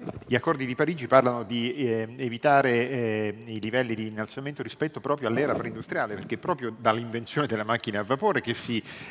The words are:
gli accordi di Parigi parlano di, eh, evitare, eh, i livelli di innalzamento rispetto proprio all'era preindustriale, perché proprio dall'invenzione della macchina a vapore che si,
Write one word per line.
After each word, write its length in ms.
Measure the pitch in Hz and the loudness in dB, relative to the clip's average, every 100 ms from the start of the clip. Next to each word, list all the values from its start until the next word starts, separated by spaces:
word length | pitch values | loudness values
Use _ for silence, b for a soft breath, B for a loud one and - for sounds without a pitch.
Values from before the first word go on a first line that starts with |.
| - - - | -12 -10 0
gli 80 | 123 | 0
accordi 300 | 165 147 127 | 2 0 0
di 100 | 123 | 0
Parigi 320 | 151 165 123 | 0 0 6
parlano 360 | 135 123 120 | 8 8 4
di, 300 | 101 120 120 | -2 -2 -2
eh, 400 | 143 123 113 110 123 | 0 0 0 -2 -4
evitare, 720 | 127 117 151 139 135 120 123 | -6 0 6 6 6 4 2
eh, 540 | 135 117 107 107 104 117 | 0 0 0 -2 -4 -8
i 160 | 110 | -6
livelli 340 | 104 123 123 110 | -2 0 0 -2
di 120 | 110 | -4
innalzamento 540 | 107 107 - 139 147 | -6 -8 -8 -8 -6
rispetto 380 | 117 - 156 156 | -8 -4 -4 -2
proprio 300 | 123 143 113 | -2 0 0
all'era 260 | 117 143 - | 2 2 0
preindustriale, 600 | 117 110 113 175 117 101 | -4 -8 -6 -4 -4 -4
perché 220 | 98 117 | -6 -6
proprio 380 | - 151 120 113 | -4 -4 -4 0
dall'invenzione 680 | 113 110 117 117 113 147 139 | 2 2 0 -6 -4 -2 0
della 160 | 110 | 0
macchina 380 | 107 117 - 104 | 0 0 0 -2
a 20 | |
vapore 380 | 104 135 214 143 | 0 2 2 0
che 120 | - | -2
si, 300 | - - 113 - B B | -4 -4 -4 -4 B B